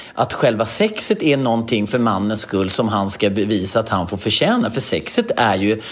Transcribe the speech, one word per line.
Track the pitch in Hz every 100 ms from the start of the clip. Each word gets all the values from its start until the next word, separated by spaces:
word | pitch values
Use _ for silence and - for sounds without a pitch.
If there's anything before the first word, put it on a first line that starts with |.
| -
att | - 131
själva | - 131 113 113
sexet | - 214 214 - 202
är | 156 139
någonting | 127 117 113 113 104
för | 127
mannens | 117 95 104 107
skull | - 95 95
som | - 113
han | 104 98
ska | - 101
bevisa | 98 104 107 95 117
att | 110
han | 98 87
får | 95
förtjäna. | 110 - 170 240 -
För | -
sexet | - - - - - -
är | 113 95
ju | 101 110 -